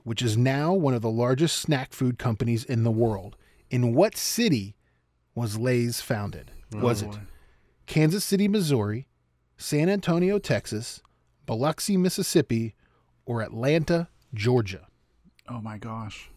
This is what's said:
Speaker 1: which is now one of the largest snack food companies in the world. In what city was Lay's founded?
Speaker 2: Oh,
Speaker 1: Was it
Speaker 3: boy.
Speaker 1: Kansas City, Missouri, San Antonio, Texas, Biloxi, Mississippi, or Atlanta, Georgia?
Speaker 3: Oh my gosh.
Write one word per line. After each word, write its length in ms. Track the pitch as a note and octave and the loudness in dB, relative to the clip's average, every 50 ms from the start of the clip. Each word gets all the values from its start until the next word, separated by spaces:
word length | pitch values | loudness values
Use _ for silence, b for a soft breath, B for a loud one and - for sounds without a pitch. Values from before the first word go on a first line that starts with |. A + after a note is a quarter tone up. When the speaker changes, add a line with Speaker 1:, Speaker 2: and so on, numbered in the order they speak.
| - | -10
Speaker 1:
which 160 | A2+ A2+ - | -8 -4 -2
is 160 | B2 A#2+ G#2+ | 0 0 2
now 380 | A2+ B2 C3 C3+ C#3 D3 D#3+ F#3 | 4 2 2 2 2 2 2 2
one 180 | G3 E3 C#3 B2+ | 2 2 2 2
of 80 | A#2+ | 0
the 100 | G#2+ A2+ | 0 0
largest 460 | A2 A2+ A#2+ B2 C3 C3 E3 D#3+ - | 0 0 2 2 2 2 2 2 0
snack 380 | - - - D#3 C3+ C3 - - | -2 -2 0 0 0 -2 -4 -4
food 240 | - C3+ B2+ B2 - | -2 0 0 0 0
companies 460 | - C3+ A#2 - B2 A#2 A#2 A2+ A2+ | -2 -2 -2 0 0 0 0 -2 -2
in 180 | - C3 A#2 A2+ | -2 -2 0 2
the 60 | A#2 | 2
world. 440 | A2+ A2 A#2 A#2 G#2+ G2 F#2+ G2+ - b b b b b b b | 2 2 2 2 0 -2 -6 -12 -16 b b b b b b b
In 240 | - B2 B2 A#2+ A#2 | -2 0 2 2 4
what 200 | C3 F3+ A3 - | 4 4 4 2
city 640 | - - - - - A#3+ A3+ E3 A#2 G2 G2 - _ _ _ _ _ _ _ _ _ _ _ _ | -2 -6 -4 -2 0 2 2 2 2 0 -4 -10 _ _ _ _ _ _ _ _ _ _ _ _
was 220 | - A#2+ A2+ G#2 A2 | -6 -4 -4 -4 -2
Lay's 440 | A2+ B2+ B2 B2 A#2+ A#2+ A#2 - - | 0 0 2 2 0 0 -2 -4 -4
founded? 480 | - C3 G#2+ G#2 G2+ - E2+ C2 - - - - - - | -4 -4 -4 -4 -6 -8 -12 -16 -18 -20 -20 -16 -12 -6
Speaker 2:
Oh, 60 | G#2 | -2
Speaker 1:
Was 200 | B2 B2 A#2 G2+ | 0 0 0 0
it 120 | G#2+ G#2 G#2 | -2 -6 -10
Speaker 3:
boy. 80 | G#2+ G#2 b b b b b b b b b b b _ | -12 -14 b b b b b b b b b b b _
Speaker 1:
Kansas 400 | - - D#3 D#3 D#3 E3 G#3 - | -4 2 2 4 4 2 0 -2
City, 200 | - - G3 G3+ | 0 0 2 2
Missouri, 640 | G#3 G3+ A3 F#3 D3+ C#3+ A#2+ G#2 G2+ G#2+ A#2 C#3 - _ _ _ _ _ _ _ _ _ | 2 2 2 2 2 2 2 2 0 -4 -6 -8 -12 _ _ _ _ _ _ _ _ _
San 320 | - - - - D3 D3+ F3+ | -16 -8 -2 0 2 2 2
Antonio, 500 | G3+ G#3 - - E3+ E3+ F3+ F#3 G3+ G3+ | 2 0 0 0 2 2 2 2 0 0
Texas, 640 | - - C3+ G2+ - - - G#2+ B2 - - - - _ _ _ _ _ _ _ _ | 0 0 -2 -2 -2 -4 -8 -8 -8 -10 -14 -16 -20 _ _ _ _ _ _ _ _
Biloxi, 500 | - A#2+ A2 B2+ D3+ D#3 - - - G3+ | -6 -4 -2 0 -2 -2 -2 -2 0 2
Mississippi, 800 | F#3 F3+ F#3 - - F#3+ - - F3 C#3 - B2 A2+ A2+ A2+ - _ _ _ _ _ _ _ _ _ _ | 2 2 2 0 -2 -2 2 2 2 4 4 2 -2 -2 -4 -8 _ _ _ _ _ _ _ _ _ _
or 160 | - A#2+ A#2 | -6 -4 -4
Atlanta, 680 | A2 - - A2 A#2 C3+ D3+ E3+ D#3 - E3+ E3+ E3+ - _ _ _ _ - | -4 -4 -6 -2 0 2 2 2 2 2 0 0 0 -4 _ _ _ _ -8
Georgia? 520 | A2 G2+ A#2+ B2+ B2+ A2+ G2 F#2 F#2 - _ _ _ _ _ _ _ _ _ _ _ _ - | -2 2 4 4 4 2 0 -4 -12 -16 _ _ _ _ _ _ _ _ _ _ _ _ -12
Speaker 3:
Oh 140 | B2 A#2+ G#2+ | -12 -10 -10
my 160 | A2 G#2+ G#2 | -10 -10 -10
gosh. 500 | F#2+ A#2 A2+ A2+ A2 G#2 - - - - - | -10 -10 -8 -8 -8 -10 -12 -14 -18 -20 -20